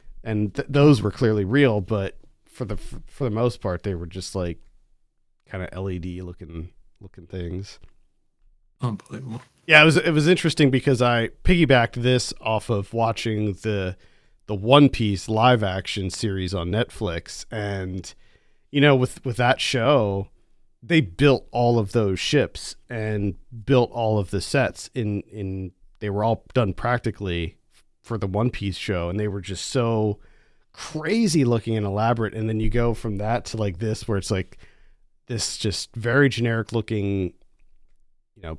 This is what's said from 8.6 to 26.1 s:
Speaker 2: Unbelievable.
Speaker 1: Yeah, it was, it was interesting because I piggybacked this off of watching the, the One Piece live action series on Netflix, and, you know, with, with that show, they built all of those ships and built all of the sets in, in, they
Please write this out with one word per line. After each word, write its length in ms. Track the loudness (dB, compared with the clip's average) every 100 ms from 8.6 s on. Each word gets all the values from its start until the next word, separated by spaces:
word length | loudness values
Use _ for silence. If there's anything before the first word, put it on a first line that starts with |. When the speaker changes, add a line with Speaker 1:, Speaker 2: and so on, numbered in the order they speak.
| _ _
Speaker 2:
Unbelievable. 600 | -6 -6 -10 -14 -12 -14 -16 _ 4
Speaker 1:
Yeah, 160 | 8
it 20 |
was, 120 | 8 6
it 160 | 4
was 160 | 2 4
interesting 420 | 2 2 2 4
because 320 | 4 2 2
I 260 | 2 2 -2 0
piggybacked 560 | 2 4 6 6 4 0
this 320 | 0 2 0 -6
off 300 | -4 -2 0
of 240 | -2 -2
watching 600 | -2 -2 -2 -2 -2 -2
the, 420 | -2 -2 -2 -4 -6 _ _ _ _ -8
the 80 |
One 340 | -4 6 8 8
Piece 400 | 6 0 -2 -2
live 340 | 2 4 4
action 460 | 2 -4 -6 -6 -6
series 440 | -4 -4 -4 -4
on 160 | -4 -2
Netflix, 760 | -2 -2 -4 -6 -6 -8 -14 -12
and, 640 | -8 -6 -6 -6 -8 -10 -18 _ _ _ _ _
you 100 | 2
know, 140 | 6 6
with, 260 | 2 -4
with 120 | -6 0
that 240 | 2 2
show, 680 | 0 0 4 4 2 -2 -6 _ _ _ _ _
they 180 | 0 2
built 460 | 2 4 4 4 2
all 280 | 0 2 2
of 140 | 2
those 260 | 2 2 0
ships 560 | 2 2 2 -2 -14 -16 -12
and 460 | -8 -4 -2 -2 -4 -12 -10 2
built 240 | 4 2
all 280 | 0 0 0
of 120 | 0
the 100 | -4
sets 480 | -2 0 0 -4 -10
in, 280 | -6 -4 -4
in, 500 | -6 -10 -8 -8 -10 -12 -20 _
they 100 | -6